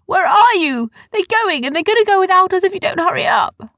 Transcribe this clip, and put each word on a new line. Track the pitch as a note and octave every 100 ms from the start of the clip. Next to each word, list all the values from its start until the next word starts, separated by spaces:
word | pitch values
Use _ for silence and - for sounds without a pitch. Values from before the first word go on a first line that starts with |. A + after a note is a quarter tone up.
where | - - E4+
are | C#4 A#4
you? | A4 D#4+ B3+ A#3 - -
They're | G#4+ F#4
going, | A4+ A4 D#4
and | B3
they're | D4
gonna | E4+ G#4+
go | G#4+ G4+
without | F#4+ F#4 F#4+
us | F#4
if | F#4+
you | F#4+
don't | - -
hurry | E4+ - -
up. | A3+ F#3 - A3+